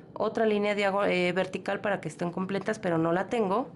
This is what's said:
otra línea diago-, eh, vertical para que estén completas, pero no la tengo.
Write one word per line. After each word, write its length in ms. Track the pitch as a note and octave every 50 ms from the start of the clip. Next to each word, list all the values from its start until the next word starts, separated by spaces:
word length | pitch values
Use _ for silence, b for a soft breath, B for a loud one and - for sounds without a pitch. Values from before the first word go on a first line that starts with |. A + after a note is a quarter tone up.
| B B -
otra 340 | - - G#3+ G#3+ A#3 A3+
línea 280 | A3 G#3 G#3 G3+ G#3 G#3
diago-, 300 | G3+ G#3 G3 F#3+ G3+ G3+
eh, 280 | F#3 F3+ F3+ F3+ F3+ F3
vertical 480 | F#3 F#3 F#3 - G3 F#3 - G3 G3+
para 200 | - G#3+ G3 F#3
que 80 | - D#3+
estén 220 | - - F3+ F3
completas, 480 | E3+ F#3 F#3+ F#3+ G3 G3 F#3+ - A3 G#3+
pero 200 | - F#3 E3+ D#3+
no 140 | D#3+ E3 E3+
la 160 | F3+ G3 G3
tengo. 400 | - A#3+ A3 F#3 F#3+ A3 C#4 - -